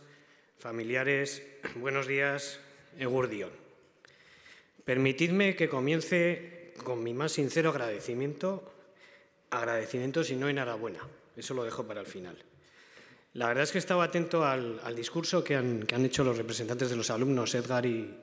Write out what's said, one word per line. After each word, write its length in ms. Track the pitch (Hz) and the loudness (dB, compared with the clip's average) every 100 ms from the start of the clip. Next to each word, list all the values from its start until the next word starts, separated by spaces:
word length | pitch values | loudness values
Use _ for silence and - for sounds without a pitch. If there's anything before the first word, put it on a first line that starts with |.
| - - - _ _ - | -20 -20 -20 _ _ -14
familiares, 880 | 120 113 113 127 135 139 139 - - - | -8 -6 -2 0 2 2 0 -6 -12 -12
<clears throat> 140 | - 117 | -10 -6
buenos 320 | 135 135 131 | -2 -2 0
días, 520 | 139 143 139 - - - - - - | 2 2 0 -6 -12 -16 -20 -18 -6
eguerdión. 540 | 127 131 123 104 90 80 - - _ _ - - - - - - _ _ | 0 0 0 -2 -8 -10 -20 -20 _ _ -20 -20 -20 -20 -20 -20 _ _
Permitidme 720 | - 127 135 135 170 190 196 185 | 0 4 4 4 2 4 4 4
que 140 | 156 | 2
comience 1040 | 135 135 160 - 175 175 170 - - - - | 2 2 0 2 4 4 2 -6 -16 -18 -10
con 200 | 127 120 | -6 -4
mi 100 | 117 | -2
más 200 | 123 151 | -2 -2
sincero 360 | 156 131 165 160 | 0 0 4 2
agradecimiento, 1040 | 139 117 104 - 120 143 147 185 190 - - - - - - _ _ - | 2 -2 -4 -4 -2 -4 -2 -4 -4 -10 -20 -20 -20 -20 -20 _ _ -8
agradecimiento 720 | 120 117 113 107 123 131 165 | -4 0 -2 -2 -2 -2 0
si 120 | 151 131 | 0 0
no 140 | 143 | 0
enhorabuena, 560 | 139 120 110 113 85 135 - - 117 | 0 -2 -4 -6 -8 -14 -18 -20 -12
eso 160 | - | -6
lo 100 | 127 | -4
dejo 220 | 113 135 110 | -4 -4 -6
para 160 | 104 | -8
el 60 | 95 | -10
final. 360 | 98 90 82 - - - - - - - - _ | -10 -12 -14 -20 -20 -20 -20 -20 -20 -20 -20 _
La 160 | 123 120 | -2 2
verdad 160 | 127 147 | 2 2
es 60 | |
que 60 | 190 | 2
he 80 | 175 | 2
estado 160 | 180 | 4
atento 440 | 170 175 170 170 143 | 4 2 2 4 4
al, 360 | 131 120 110 | 2 -2 -6
al 120 | 117 117 | -6 -6
discurso 480 | 117 165 160 180 | -4 -2 0 2
que 120 | - 139 | 2 2
han, 280 | 123 113 | 2 0
que 100 | 107 | 0
han 120 | 120 131 | 2 4
hecho 180 | 147 | 4
los 160 | 131 117 | 2 2
representantes 500 | 113 117 110 123 127 | -2 -4 -2 0 0
de 60 | 117 | 0
los 160 | 113 | 0
alumnos, 420 | 113 131 127 117 | 2 2 2 2
Edgar 320 | 123 120 123 123 | 0 0 2 2
y, 320 | 113 101 - | 0 -4 -10